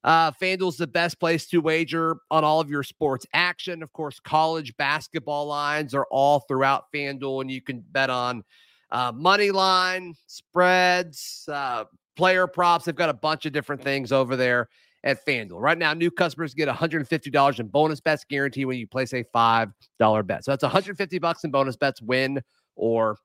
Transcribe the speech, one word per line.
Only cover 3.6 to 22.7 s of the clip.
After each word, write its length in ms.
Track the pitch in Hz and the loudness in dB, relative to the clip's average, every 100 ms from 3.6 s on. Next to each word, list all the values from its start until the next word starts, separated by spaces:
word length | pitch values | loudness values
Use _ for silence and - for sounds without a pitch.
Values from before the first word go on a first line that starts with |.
| - 170 | -10 -12
Of 80 | 160 | -12
course, 300 | - 151 - | -10 -10 -10
college 540 | - 156 160 165 139 113 | -2 0 2 0 -8 -4
basketball 680 | 139 151 - 165 135 147 147 | -2 -2 -4 -8 -6 -6 -4
lines 460 | 147 147 151 147 | -4 -2 -2 -2
are 140 | 135 - | -2 -2
all 300 | 135 139 143 - | 2 4 4 2
throughout 380 | 131 135 139 - 147 | 0 2 2 -2 -8
FanDuel, 460 | 143 135 135 135 | -8 -6 -6 -4
and 100 | 131 | -6
you 100 | 131 | -8
can 200 | - 123 - | -8 -10 -6
bet 180 | 135 135 | -2 0
on, 360 | 127 123 120 104 _ _ _ _ | 0 -2 -6 -10 _ _ _ _
uh, 200 | 120 123 | -4 -4
money 380 | 117 170 202 202 | 0 2 2 2
line, 640 | 190 190 185 185 185 180 165 _ | 2 2 2 0 -4 -10 -18 _
spreads, 1160 | - _ 175 180 185 180 180 175 139 - - - | -20 _ 2 4 6 4 2 -2 -10 -14 -14 -10
uh, 320 | 143 135 120 107 _ _ - | -6 -4 -6 -8 _ _ 0
player 320 | 185 185 180 | 2 4 2
props. 380 | 180 175 170 - | 2 4 4 0
They've 100 | 160 | -2
got 140 | 165 | -2
a 40 | |
bunch 320 | 139 156 156 156 | 0 -2 -2 -2
of 60 | |
different 280 | 143 - 139 | -6 -4 -6
things 300 | 139 139 120 | -2 -4 2
over 240 | 135 127 127 | 2 2 2
there 320 | 127 123 117 _ _ _ | 2 2 -2 _ _ _
at 220 | 139 135 - | -2 -2 0
FanDuel. 360 | 127 104 87 | -4 -4 -2
Right 160 | 131 170 | 0 2
now, 160 | 160 | 0
new 180 | 160 175 | 0 -2
customers 420 | 170 175 151 160 | 0 -2 -2 -8
get 140 | 143 147 | -2 -2
a 60 | |
hundred 320 | 123 165 160 135 | 0 -2 -2 -2
fifty 220 | 160 - | -4 -2
dollars 300 | 139 139 127 | 2 2 2
in 80 | 110 | -2
bonus 340 | 139 156 147 | 2 2 0
bets 240 | 160 151 - | -2 -2 -2
guaranteed 400 | 143 139 131 135 | -2 -2 -2 -4
when 100 | 127 | -4
you 100 | 110 | -6
place 260 | 131 127 | -6 -4
a 100 | 127 117 | -4 -2
five 380 | 117 117 113 110 _ _ _ | 2 4 4 0 _ _ _
dollar 240 | 110 110 | 4 4
bet. 200 | 98 - | 0 -4
So 80 | - | -2
that's 120 | 139 | -2
a 60 | 135 | 2
hundred 280 | 190 196 185 | 0 0 -6
fifty 220 | 190 175 | -6 -2
bucks 240 | 170 165 160 | -2 -2 -2
in 60 | |
bonus 260 | 139 135 120 | 0 -2 0
bets, 240 | 139 - | -2 -2
win 400 | 110 127 135 139 - _ _ | -2 0 0 -4 -8 _ _